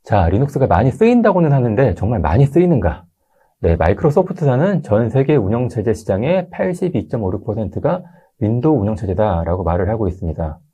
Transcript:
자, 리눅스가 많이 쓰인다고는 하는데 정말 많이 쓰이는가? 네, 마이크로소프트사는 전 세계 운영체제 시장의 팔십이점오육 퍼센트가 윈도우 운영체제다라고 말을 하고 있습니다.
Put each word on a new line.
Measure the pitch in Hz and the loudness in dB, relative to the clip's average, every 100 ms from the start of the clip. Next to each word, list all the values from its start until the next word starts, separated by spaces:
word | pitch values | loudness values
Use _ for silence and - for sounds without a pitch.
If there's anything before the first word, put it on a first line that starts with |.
자, | - 104 85 | 0 0 2
리눅스가 | 98 143 135 123 | 2 0 0 0
많이 | 87 113 | 2 2
쓰인다고는 | - 226 240 214 180 160 | 2 2 4 2 2 2
하는데 | 139 120 107 131 | 2 2 2 0
정말 | 87 104 117 | 0 -2 -2
많이 | 80 92 143 | 0 2 4
쓰이는가? | 175 180 139 85 73 _ _ _ _ _ _ | 4 2 2 0 -4 _ _ _ _ _ _
네, | 85 82 | 0 2
마이크로소프트사는 | 82 104 160 151 180 185 143 123 180 196 | 2 2 2 2 0 -2 0 2 0 0
전 | - 104 117 | 0 0 2
세계 | 135 139 147 | 0 2 0
운영체제 | 98 117 123 117 107 | 0 -2 -2 -4 -4
시장의 | 107 - 98 131 185 180 | -4 -2 -2 0 -2 -4
팔십이점오육 | - 185 180 180 139 - 123 95 98 - | -6 -4 -2 -4 -4 -4 -4 -4 -4 -6
퍼센트가 | 110 95 - 143 180 - _ _ _ | -6 -6 -4 -4 -4 -8 _ _ _
윈도우 | 107 120 147 143 | -2 0 0 0
운영체제다라고 | 98 110 98 90 107 85 82 92 | 0 -2 -4 -2 0 0 -2 -2
말을 | 85 87 92 | -2 0 -2
하고 | 110 98 | -2 -4
있습니다. | 85 85 73 78 80 _ | -4 -8 -6 -8 -10 _